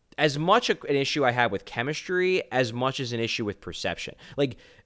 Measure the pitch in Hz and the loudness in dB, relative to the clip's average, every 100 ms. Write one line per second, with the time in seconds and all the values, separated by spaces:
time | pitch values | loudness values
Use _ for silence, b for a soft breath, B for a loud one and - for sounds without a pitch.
0 | _ - 151 143 170 220 - 196 147 139 | _ 0 0 2 4 4 4 -2 0 0
1 | 135 156 135 123 117 98 - - 127 156 | 0 2 2 4 2 0 -4 -4 -4 -4
2 | - 180 185 185 - 127 120 120 131 135 | -4 0 2 0 0 0 0 0 -2 -2
3 | 123 120 113 - 104 95 - 87 90 87 | -4 -2 -2 -2 -4 -6 -10 -6 -4 -4
4 | - - B - 139 107 b b | -8 -14 B -2 -2 -2 b b